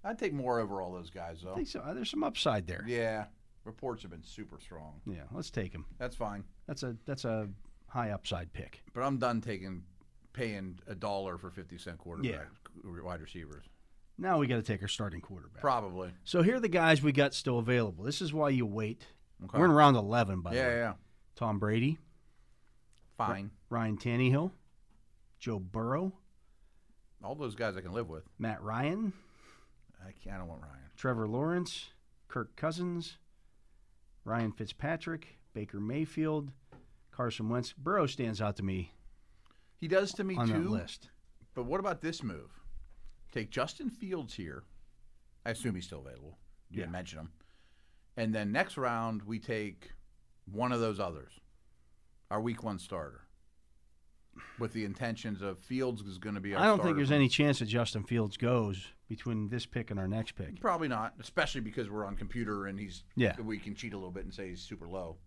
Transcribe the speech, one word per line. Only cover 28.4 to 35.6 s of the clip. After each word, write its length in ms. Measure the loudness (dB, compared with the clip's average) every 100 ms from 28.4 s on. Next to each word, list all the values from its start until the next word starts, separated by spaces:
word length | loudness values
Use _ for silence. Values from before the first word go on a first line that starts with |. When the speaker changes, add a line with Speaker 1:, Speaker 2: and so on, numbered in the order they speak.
| -4 -2
Speaker 2:
Ryan. 520 | -2 0 0 0 -2 -4 -18 -20 -20 -20 -20 -20 -20 -18
Speaker 1:
I 100 | -18
can't, 240 | -14 -10 -8
I 40 |
don't 80 | -8
want 140 | -10
Ryan. 260 | -14 -16 -20 -2
Speaker 2:
Trevor 300 | 0 2 2
Lawrence. 640 | 2 2 2 0 -6 -12 -18 -20 -20 -6
Kirk 280 | -6 -6 -2
Cousins. 600 | -2 0 -2 -2 -6 -12 -20 -20 -20 -20 -20 -20 -20 -20 -20 -14 -2
Ryan 260 | 0 0
Fitzpatrick. 840 | -2 -8 -4 -2 -2 -4 -6 -8 -20 -12
Baker 260 | -8